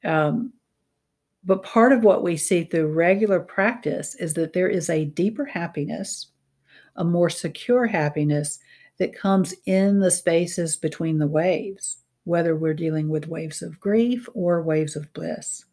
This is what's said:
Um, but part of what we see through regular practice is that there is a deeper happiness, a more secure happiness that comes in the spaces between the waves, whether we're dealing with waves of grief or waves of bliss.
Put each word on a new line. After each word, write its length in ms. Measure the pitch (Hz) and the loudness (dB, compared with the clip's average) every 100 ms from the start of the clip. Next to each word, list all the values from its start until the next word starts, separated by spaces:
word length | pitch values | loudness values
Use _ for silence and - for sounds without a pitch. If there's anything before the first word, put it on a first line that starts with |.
Um, 500 | 156 160 151 147 - _ _ _ _ _ _ _ _ _ 185 | 0 0 2 0 -4 _ _ _ _ _ _ _ _ _ -2
but 180 | 190 | -2
part 300 | - - 233 | 2 4 6
of 100 | 262 | 8
what 180 | 220 185 | 6 6
we 140 | 175 165 | 2 -2
see 300 | - 180 170 | 0 0 0
through 280 | 170 156 | 0 0
regular 460 | 156 170 196 214 185 | 2 4 4 2 0
practice 760 | 175 - 196 247 - - - - | -2 0 0 0 -4 -4 -8 -8
is 180 | 175 | -6
that 180 | 160 160 | -2 -2
there 160 | 180 185 | 0 0
is 220 | 190 165 | 0 -2
a 160 | 160 156 | -2 -2
deeper 400 | - 190 220 285 | 0 -2 -2 -6
happiness, 840 | 185 170 160 143 160 190 - - _ _ _ _ - _ - | -6 -6 -6 -6 -6 -8 -10 -14 _ _ _ _ -20 _ -4
a 60 | |
more 260 | 170 170 175 | 0 2 2
secure 580 | - 165 - - 247 233 | 0 -8 -10 0 2 2
happiness 720 | 190 147 151 147 147 147 - _ - - _ | 0 0 0 0 0 -2 -8 _ -20 -20 _
that 180 | 180 - | -4 -2
comes 400 | 196 196 180 - - | 0 2 2 -4 -2
in 340 | 190 196 202 | 2 4 4
the 120 | 185 | 2
spaces 640 | 180 - 170 170 - 170 - | 2 2 2 2 -2 -4 -2
between 420 | 156 156 160 156 | -6 -4 -2 0
the 100 | 147 | 2
waves, 760 | 156 175 175 - 196 - - _ _ - | 2 2 0 -4 -10 -12 -14 _ _ -2
whether 300 | 170 165 160 | 0 2 0
we're 180 | 160 | 0
dealing 340 | 156 165 156 156 | 0 -2 -2 -2
with 220 | 156 156 | -4 -4
waves 320 | 165 160 151 | -8 -8 -10
of 180 | 165 160 | -12 -8
grief 480 | 202 214 233 247 247 | 0 2 2 0 -6
or 280 | - 175 175 | -4 0 0
waves 360 | 160 156 156 156 | 2 0 0 -6
of 140 | 151 | -10
bliss. 500 | - 165 160 - - - | -10 -8 -8 -10 -14 -16